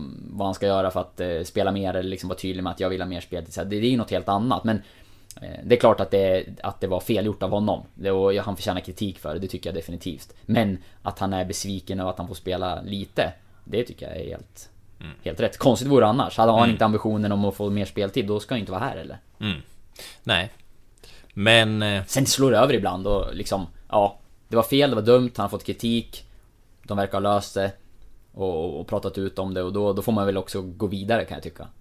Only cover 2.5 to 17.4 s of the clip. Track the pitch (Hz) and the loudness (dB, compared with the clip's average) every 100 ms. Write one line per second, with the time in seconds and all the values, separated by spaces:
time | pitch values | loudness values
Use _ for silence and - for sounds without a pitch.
2.5 | 92 90 90 92 92 90 87 - 87 82 | -4 -6 -2 -2 -2 -4 -8 -8 -10 -8
3.5 | - 95 104 120 123 104 92 98 101 123 | -8 -4 0 2 2 0 -2 0 0 2
4.5 | 92 113 104 - - - - - - - | 0 0 -2 -4 -20 -20 -20 -20 -18 -14
5.5 | - 95 120 117 104 95 98 95 92 - | -10 2 6 6 4 4 4 4 2 0
6.5 | - - - 95 90 - 107 107 101 95 | -8 -8 -6 -2 -2 0 0 0 -2 0
7.5 | 104 104 85 - - 98 95 98 98 101 | 0 2 0 -4 -6 0 4 4 2 -2
8.5 | 95 107 90 92 87 101 87 76 80 95 | -4 -2 -4 -6 -4 -4 -4 -8 -6 -6
9.5 | 90 85 85 - 85 92 76 - - - | -6 -6 -8 -8 -8 -8 -10 -14 -16 0
10.5 | 120 104 90 - - 92 - 98 95 92 | 2 2 0 -8 -10 -8 -4 -2 -2 -4
11.5 | 101 98 95 - 95 92 - 90 92 90 | -6 -6 -8 -6 -6 -4 -6 -8 -8 -6
12.5 | 90 92 87 95 101 98 - 82 - - | -4 -4 -6 -8 -8 -6 -2 -2 -4 -20
13.5 | - - 104 123 - - 82 - 82 - | -20 -6 -4 -4 -8 -12 -10 -10 -12 -16
14.5 | - - - - - 78 - - 80 92 | -20 -20 -20 -20 -18 -18 -10 -10 -2 -2
15.5 | - 135 110 135 135 107 131 95 - 113 | 2 4 4 4 6 6 4 0 4 6
16.5 | 110 117 110 113 107 110 107 104 101 | 6 6 4 2 2 0 0 0 0